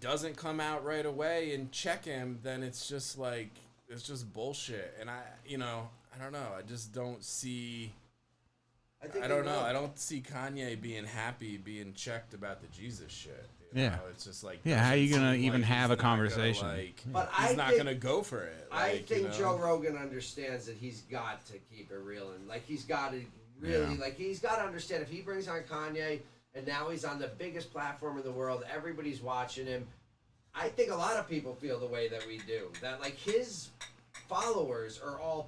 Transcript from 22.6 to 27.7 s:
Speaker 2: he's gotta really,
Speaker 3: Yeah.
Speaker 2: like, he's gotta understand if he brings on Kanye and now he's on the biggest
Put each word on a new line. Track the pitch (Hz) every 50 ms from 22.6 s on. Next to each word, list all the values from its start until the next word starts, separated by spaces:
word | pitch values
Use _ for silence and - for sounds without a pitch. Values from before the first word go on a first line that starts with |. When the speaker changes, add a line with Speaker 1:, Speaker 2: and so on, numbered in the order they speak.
| 117
Speaker 2:
he's | - 151 143 -
gotta | - 160 - 139 135 131 127 123 117 - - - - - 135
really, | 147 165 165 156 151 147 147
Speaker 3:
Yeah. | 143
Speaker 2:
like, | 135 135 135 -
he's | 185 190 196 180
gotta | - 220 220 226 208
understand | 190 175 170 156 - 185 160 151
if | 127
he | 160 180 190
brings | 196 196 190 190 -
on | 170 165 -
Kanye | - 156 151 151 156 151 156 156 156 151 147 - - - - _ _ -
and | 135 135
now | 143 143 - 143 160
he's | 170 - -
on | 147 143 139
the | 135 120
biggest | 104 - 175 180 165 170 165 -